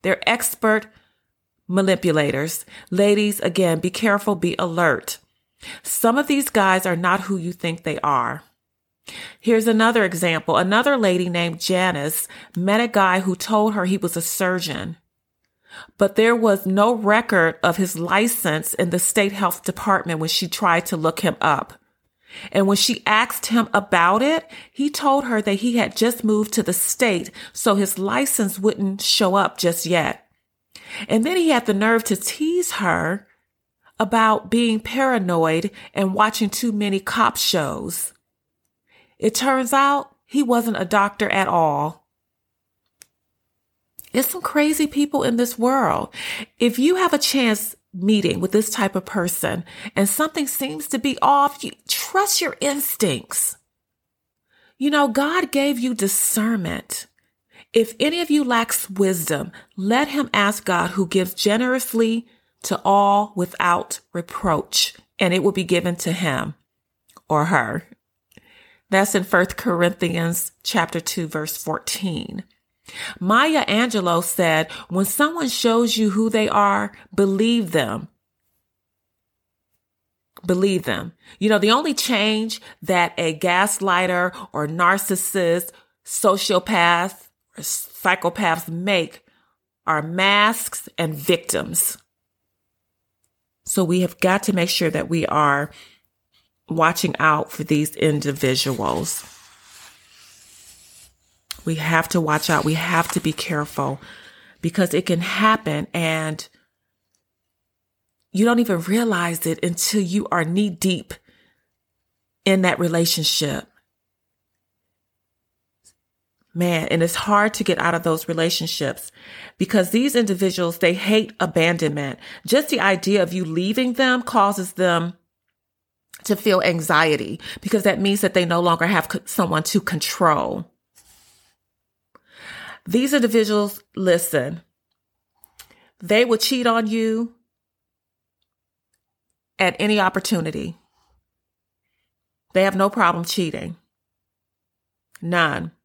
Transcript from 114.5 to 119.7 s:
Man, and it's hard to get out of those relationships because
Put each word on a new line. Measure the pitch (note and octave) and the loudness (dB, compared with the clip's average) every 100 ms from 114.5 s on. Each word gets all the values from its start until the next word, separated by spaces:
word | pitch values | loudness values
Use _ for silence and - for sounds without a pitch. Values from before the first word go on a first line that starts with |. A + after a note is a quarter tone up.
| _ _ _ _ _ _ _ _ _ _ _ _ _ _ _ _ _ _ _ _ | _ _ _ _ _ _ _ _ _ _ _ _ _ _ _ _ _ _ _ _
Man, | E3+ F3 E3+ D#3 | -2 0 0 -2
and | E3 | 0
it's | E3+ - | 0 -2
hard | - G#3 G#3+ G#3+ | 0 2 2 0
to | G3+ | -2
get | F3+ | 0
out | E3+ E3+ | 0 0
of | |
those | E3+ D#3+ - | 0 -2 -2
relationships | E3 E3 E3 E3 - C#3 - - _ - - - _ | -2 0 0 -4 -4 -6 -6 -14 _ -20 -20 -20 _
because | - | 0